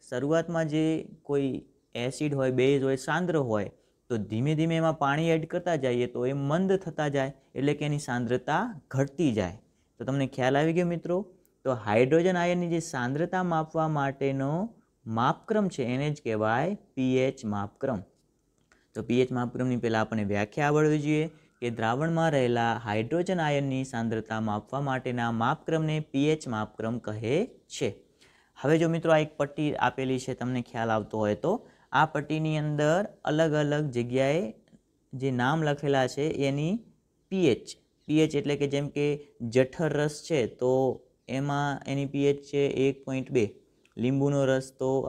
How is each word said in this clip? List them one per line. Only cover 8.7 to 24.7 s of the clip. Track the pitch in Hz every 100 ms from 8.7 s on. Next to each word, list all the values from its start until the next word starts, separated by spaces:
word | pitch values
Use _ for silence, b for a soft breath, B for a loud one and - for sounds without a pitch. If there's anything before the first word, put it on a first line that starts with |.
| 175 -
ઘટતી | 131 139 - 151
જાય. | 107 90 98 _ _ _ -
તો | 120
તમને | 139 131
ખ્યાલ | 131 127 139
આવી | 160
ગયો | 170 175
મિત્રો? | 170 175 180 196 - _ _
તો | 131
હાઇડ્રોજન | 120 104 110 131 165 185 180
આયનની | 175 180 175
જે | 165
સાંદ્રતા | 160 131 120 147 170 185
માપવા | 180 160 156 160 156
માટેનો | 147 139 139 139 135 139 165 226 b b _ 117
માપક્રમ | 113 131 - - 214 185
છે | 139
એને | 120 127 151
જ | 147
કહેવાય | 117 107 107 120 170 208 _ -
પી | 131 127
એચ | 131 - 107
માપક્રમ. | 104 104 - 131 101 - _ _ _ _ _ _ b b
તો | 113
પી | 123 123
એચ | 127
માપક્રમની | 127 120 127 127 123
પહેલાં | 117 110
આપણને | 110 110
વ્યાખ્યા | 101 101 107 - 147
આવડવી | 151 151 151
જોઈએ | 147 151 156 b b -
કે | 120
દ્રાવણમાં | 117 113 131 160 165 165
રહેલા | 143 123 120 117 113
હાઇડ્રોજન | 110 107 117 170 180 180
આયનની | 151 143 139 131
સાંદ્રતા | 131 117 113 110 110 110
માપવા | 110 104 -